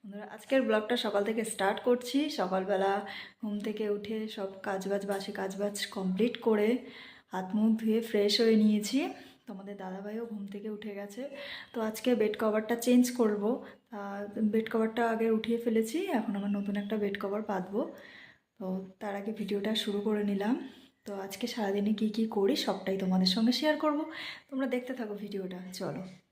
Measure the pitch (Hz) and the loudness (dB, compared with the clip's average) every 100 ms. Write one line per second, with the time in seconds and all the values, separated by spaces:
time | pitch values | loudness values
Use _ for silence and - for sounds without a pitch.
0 | 208 202 214 220 - 269 226 214 214 240 | -14 -14 -14 -16 0 2 4 2 2 0
1 | 233 202 202 220 214 - 196 214 - 240 | 2 0 2 0 -2 0 0 2 2 2
2 | - 269 302 - 180 185 190 190 196 196 | 2 0 0 0 0 0 0 2 2 0
3 | 202 - - _ 214 208 214 214 214 202 | -2 -10 -14 _ -6 -4 -4 -4 -2 -2
4 | 202 220 220 220 196 196 - 190 190 196 | -4 -6 -6 -6 -8 -6 -6 -4 -2 -2
5 | 196 196 190 202 190 190 208 208 - - | 0 -4 -4 -6 -6 -2 -4 -4 -6 -4
6 | 190 185 240 240 - 220 208 247 - - | -2 2 2 2 2 4 4 2 -2 -16
7 | - - _ 185 185 214 220 220 220 220 | -18 -20 _ -6 -2 2 4 4 4 2
8 | 226 208 202 - 226 220 214 214 208 262 | 2 2 4 6 6 8 6 4 2 0
9 | 359 - - - - 196 196 202 185 190 | 0 -4 -16 -20 -16 -14 -12 -10 -8 -8
10 | 202 220 233 208 196 202 214 208 214 202 | -8 -8 -8 -8 -10 -8 -8 -8 -8 -8
11 | 202 247 277 277 - - - 247 220 220 | -10 -8 -10 -10 -12 -12 -8 -2 -2 0
12 | - 240 214 208 220 214 220 240 - 247 | 2 4 2 2 2 2 0 0 6 8
13 | 247 - 220 208 202 262 - - _ 208 | 8 6 4 4 0 0 -4 -20 _ -12
14 | 202 202 208 - 214 220 226 226 220 226 | -8 -8 -8 0 2 2 0 0 0 2
15 | 233 220 226 220 220 233 233 226 220 320 | 0 2 2 2 2 0 2 2 2 -2
16 | 381 277 220 202 202 202 202 202 202 214 | 0 0 0 -2 0 0 0 -2 -2 -2
17 | 202 196 196 208 214 196 180 202 320 - | -2 -2 -2 -4 -2 -4 -2 -2 -4 -6
18 | - - - - _ _ 190 190 190 - | -18 -20 -20 -20 _ _ -6 -6 -8 -10
19 | 214 202 202 220 196 202 208 220 - 202 | -8 -6 -6 -6 -4 -2 0 -2 -2 -2
20 | 208 208 208 196 208 285 - - - _ | 0 0 2 0 0 0 -2 -16 -20 _
21 | - 202 196 - 240 - 202 202 208 214 | -12 -10 -8 -6 -6 -2 0 2 2 2
22 | 214 220 226 214 196 294 - 190 - 190 | 2 2 0 2 2 2 0 -2 -2 0
23 | 185 185 185 - 226 247 302 302 302 294 | 2 4 4 4 4 4 2 4 2 2
24 | 311 - - - _ 262 262 247 254 254 | -2 -8 -12 -14 _ -4 0 -2 -4 -6
25 | 214 202 208 202 185 185 185 - 175 147 | -6 -6 -6 -6 -6 -8 -10 -8 -6 -6
26 | 185 - _ | -8 -14 _